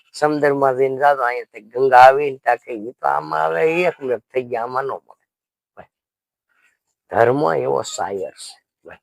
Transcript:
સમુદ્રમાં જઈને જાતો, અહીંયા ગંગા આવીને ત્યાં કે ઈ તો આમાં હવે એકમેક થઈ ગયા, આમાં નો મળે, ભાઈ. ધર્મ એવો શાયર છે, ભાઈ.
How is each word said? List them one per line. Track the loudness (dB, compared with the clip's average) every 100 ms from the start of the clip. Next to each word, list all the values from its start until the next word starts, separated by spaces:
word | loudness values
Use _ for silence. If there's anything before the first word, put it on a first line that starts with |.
| _
સમુદ્રમાં | -2 -2 0 0 2 0 2
જઈને | -2 0
જાતો, | 0 2
અહીંયા | -2 -4 -10 -20 -12
ગંગા | -2 4 8
આવીને | 8 8 -2 -4
ત્યાં | -2 -2
કે | -4
ઈ | -12 -12
તો | -6 -4
આમાં | -4 -4 -4 -2
હવે | 0 0 0
એકમેક | -2 -4 -6 -8
થઈ | _ -8
ગયા, | -6 -6
આમાં | -6 -6
નો | -8 -10 _
મળે, | _ _ _ _ _ _ _
ભાઈ. | -20 _ _ _ _ _ _ _ _ _ _ _ -6
ધર્મ | 0 0 2 0
એવો | -2 -2 -4
શાયર | -6 -8 -8 -8 -10
છે, | -14 -20 -20 _ _ -20
ભાઈ. | -20